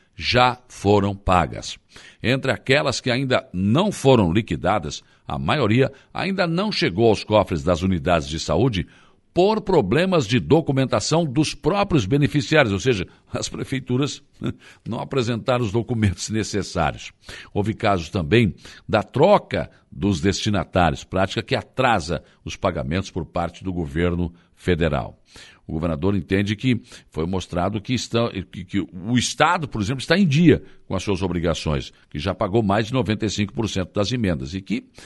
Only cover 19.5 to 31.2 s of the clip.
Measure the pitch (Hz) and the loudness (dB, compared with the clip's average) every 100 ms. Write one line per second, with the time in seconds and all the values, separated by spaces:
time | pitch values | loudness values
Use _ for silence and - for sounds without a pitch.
19.5 | 92 - _ _ - 95 87 92 90 110 | -6 -6 _ _ -4 0 2 0 0 0
20.5 | 101 85 95 85 67 - 92 98 - - | -2 0 2 2 2 -4 -2 -2 -2 -4
21.5 | 123 - - 127 107 76 76 - _ - | -4 -4 0 2 2 0 -6 -8 _ -14
22.5 | - 98 80 65 85 98 95 78 87 85 | -4 -4 -2 -4 -4 -4 -8 -8 -6 -6
23.5 | - 92 87 76 76 87 85 87 - _ | -8 -8 -6 -4 -2 0 0 -4 -8 _
24.5 | _ - 82 80 71 52 - _ - - | _ -2 0 0 -2 -6 -12 _ -20 -20
25.5 | - - 78 85 78 95 101 78 95 101 | -20 -10 -6 -4 -2 -2 -2 0 0 0
26.5 | 107 127 110 - - _ - 82 92 - | -2 0 -2 -4 -20 _ -6 -4 -4 -6
27.5 | 87 92 104 92 127 - 117 117 95 87 | -4 -2 -4 -4 -6 -4 -2 -2 -6 -10
28.5 | - 87 98 - 90 95 123 - - 156 | -12 -6 -4 -4 -8 -2 0 0 0 0
29.5 | 180 139 117 101 135 - 170 190 139 175 | 0 -4 -4 -4 -4 0 2 4 6 6
30.5 | 101 - - - 95 107 92 | 4 2 -20 -8 -6 -4 -2